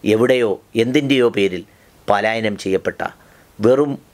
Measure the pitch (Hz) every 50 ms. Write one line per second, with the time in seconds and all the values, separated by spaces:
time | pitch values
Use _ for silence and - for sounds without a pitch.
0 | - 104 107 110 120 123 131 127 120 107 95 - - _ _ 113 113 120 127 151
1 | 143 135 139 131 120 117 - 104 98 95 90 85 85 _ _ _ _ _ _ _
2 | _ - 101 101 104 110 113 113 110 107 101 98 - 98 95 92 - 90 - -
3 | 85 - - _ - - _ - _ _ _ - 104 117 127 135 147 143 139 107
4 | - _